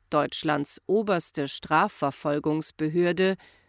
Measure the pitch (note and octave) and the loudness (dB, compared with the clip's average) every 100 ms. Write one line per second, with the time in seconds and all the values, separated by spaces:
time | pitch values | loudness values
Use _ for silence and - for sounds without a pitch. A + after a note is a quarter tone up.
0 | - D3+ C#3+ - D#3 D3 C#3+ - - G3+ | -2 0 0 -2 -2 -2 -2 -6 0 0
1 | G#3+ F3 - - C#3 - - D#3 G3+ - | 2 0 0 -6 -6 -6 0 2 2 0
2 | C#3 - D3+ D3 D#3 D3+ - - D#3 E3+ | -4 -2 -4 -2 0 -2 -4 -4 -2 2
3 | F3 E3+ F#3 F#3 - _ | 2 4 2 0 -8 _